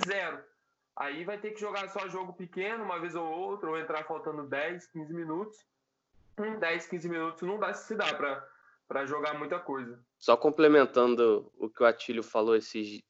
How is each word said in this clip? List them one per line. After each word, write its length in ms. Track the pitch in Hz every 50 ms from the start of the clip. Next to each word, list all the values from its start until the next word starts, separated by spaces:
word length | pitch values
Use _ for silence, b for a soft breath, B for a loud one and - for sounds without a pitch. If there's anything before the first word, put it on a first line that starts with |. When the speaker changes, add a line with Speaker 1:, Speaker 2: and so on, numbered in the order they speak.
| -
Speaker 1:
zero. 360 | 175 196 196 180 160 143 143 - _ _ _ _ _ _ _ _ _ -
Aí 280 | - 139 143 143 160 170
vai 140 | 185 208 202
ter 120 | 208 214
que 100 | 214 208
jogar 280 | 208 208 196 202 196 190
só 200 | 196 202 190 185
jogo 240 | 170 190 185 180
pequeno, 520 | 175 - 185 170 - 180 190 208 226 226 214
uma 160 | 180 180 170
vez 140 | 165 175 160
ou 120 | 175 165
outra, 420 | 160 160 175 190 196 202 202 - 160
ou 100 | 160 160
entrar 260 | 156 160 156 156 156
faltando 420 | - 160 151 - 156 151 151 143
dez, 400 | 135 135 139 151 165 180 175 -
quinze 260 | _ - 165 156 147
minutos. 460 | 165 170 165 160 156 175 214 214 214 - _ _ _ _ _ _ _ _ _ _ _ _ _ _ - -
Em 200 | 208 220 220 214
dez, 280 | 196 165 165 170 -
quinze 220 | - 190 175 160 175
minutos 340 | 170 165 160 165 165 -
não 160 | 180 180 208 214
dá, 160 | 196 180 -
se 200 | - - - 220
dá 180 | 196 - 156 143
pra, 320 | - 143 143 135 - b b b b b b b b b
pra 180 | - 131 135 139
jogar 340 | 135 147 147 143 151 151 151
muita 200 | 151 147 175 175
coisa. 400 | - - 139 135 123 117 120 120 _ _ _ _
Speaker 2:
Só 180 | - - 117
complementando 1120 | - - 151 143 - 156 151 151 147 135 120 - 127 123 123 120 117 117 113 107 104 - - _ -
o 100 | - 110
que 140 | - -
o 40 | 123
Atílio 360 | 117 107 - - - 117 113
falou, 340 | 104 110 - 113 107 113 113
esses, 460 | 110 107 - - 113 107 104 104 107 - _